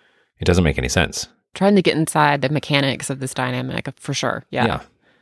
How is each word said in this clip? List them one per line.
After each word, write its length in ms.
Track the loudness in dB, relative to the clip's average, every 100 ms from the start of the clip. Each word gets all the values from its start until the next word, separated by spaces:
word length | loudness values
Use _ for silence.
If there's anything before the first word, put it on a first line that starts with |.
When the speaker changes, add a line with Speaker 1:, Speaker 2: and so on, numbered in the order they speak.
| _ _ _ -4
Speaker 1:
it 60 | 2
doesn't 180 | 4
make 140 | 4 2
any 100 | 0
sense. 400 | 0 0 -4 -10 _ _
Speaker 2:
Trying 220 | 0 4 4
to 60 |
get 140 | 4 2
inside 460 | 0 2 2 2
the 60 | 0
mechanics 600 | -2 0 0 0 -2 -6
of 100 | -6
this 120 | -6
dynamic, 560 | -4 -4 -4 -6 -6 -8 -10
for 160 | -6
sure. 320 | -2 -2 -4 -4
Yeah. 160 | 0 0
Speaker 1:
Yeah. 140 | -2 -8 _ _ _